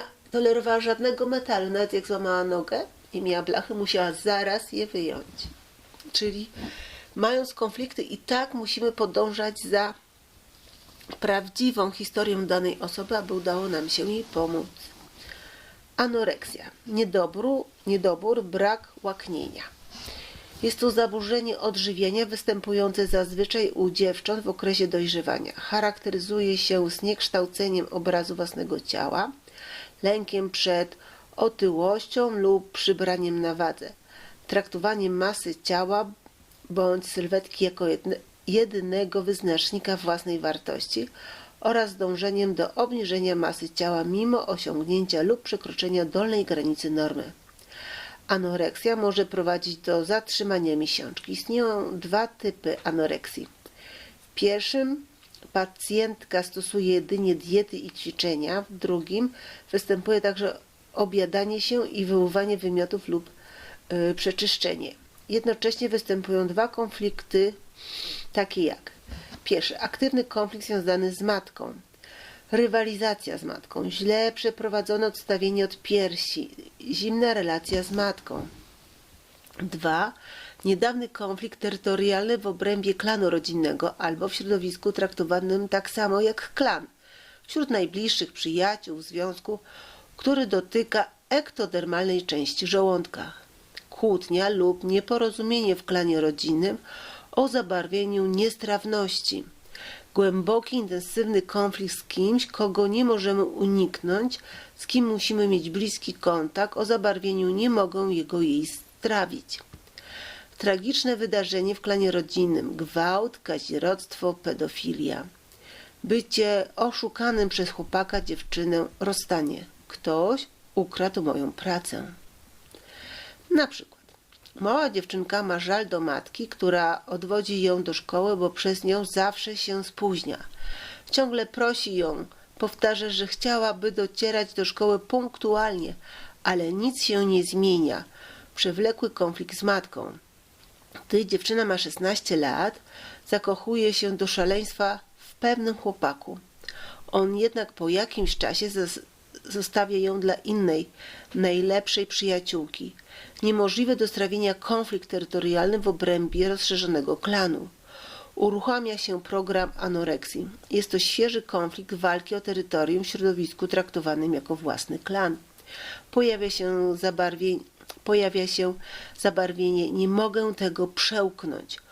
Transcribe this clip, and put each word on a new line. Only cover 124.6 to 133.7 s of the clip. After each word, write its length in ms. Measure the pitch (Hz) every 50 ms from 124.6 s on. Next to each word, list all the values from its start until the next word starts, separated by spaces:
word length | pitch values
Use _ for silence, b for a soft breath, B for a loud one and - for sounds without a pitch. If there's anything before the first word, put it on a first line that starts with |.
mała 300 | 196 208 247 302 302 262
dziewczynka 520 | 202 190 180 - 196 190 180 185 196 208
ma 160 | 202 185 175 175
żal 280 | 175 180 196 214 214
do 140 | 175 180 165
matki, 480 | 160 156 139 - - - - - 233 -
która 540 | - - 190 180 175 175 170 165 165 - -
odwodzi 560 | - 185 170 185 180 208 208 196 202 202 190
ją 200 | 185 185 180 180
do 120 | 175 175 160
szkoły, 420 | - - - - 180 190 208 208
bo 140 | 180 180 175
przez 340 | 175 - - 190 190 185 -
nią 200 | 185 196 208 202
zawsze 520 | 190 - 196 190 202 202 - - 214 214
się 280 | 202 - 202 196 196 190
spóźnia. 540 | - - - 208 196 185 165 - - - - - - B B B B B B B B B B B B
Ciągle 360 | - 269 269 247 240 233 220
prosi 480 | 220 - 262 240 240 233 - - 208 190
ją, 300 | 180 170 160 151 - - - B B B B - -
powtarza, 520 | 220 202 - - - 214 214 196 214 214
że 160 | 196 190 202
chciałaby 680 | 196 - - - 247 240 233 220 220